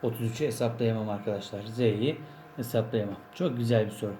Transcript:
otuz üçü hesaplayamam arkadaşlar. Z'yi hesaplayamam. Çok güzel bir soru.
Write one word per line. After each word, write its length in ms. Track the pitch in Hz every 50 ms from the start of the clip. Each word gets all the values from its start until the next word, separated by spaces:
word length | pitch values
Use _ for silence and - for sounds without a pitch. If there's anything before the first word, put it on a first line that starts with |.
| -
otuz 280 | 120 113 - 117 113
üçü 140 | 117 - 151
hesaplayamam 640 | 139 113 - 127 113 113 - 123 113 113 110 107 107
arkadaşlar. 520 | 104 101 - - 104 98 - - - 101
Z'yi 560 | 104 110 113 117 127 113 104 104 113 139 160 - - - - - - - -
hesaplayamam. 600 | - 120 - - 117 110 117 - 113 104 101 98 - - - -
Çok 220 | - 180 170 127 120
güzel 280 | 120 113 120 113 110
bir 60 | 104
soru. 240 | - - - 104 98 -